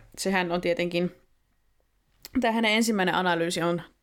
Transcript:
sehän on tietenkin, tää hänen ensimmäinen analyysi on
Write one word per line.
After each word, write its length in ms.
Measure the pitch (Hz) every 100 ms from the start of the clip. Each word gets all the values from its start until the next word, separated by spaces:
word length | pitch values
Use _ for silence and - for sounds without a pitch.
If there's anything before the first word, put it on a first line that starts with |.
| - -
sehän 340 | 190 190 175
on 80 | 175
tietenkin, 500 | 175 170 175 175 175 - _ _ _ _ _ _ _ _ _ _ - 262
tää 120 | 240
hänen 200 | 226 220
ensimmäinen 420 | 220 226 208 185
analyysi 480 | 165 185 165 165 180
on 200 | 170 175 - _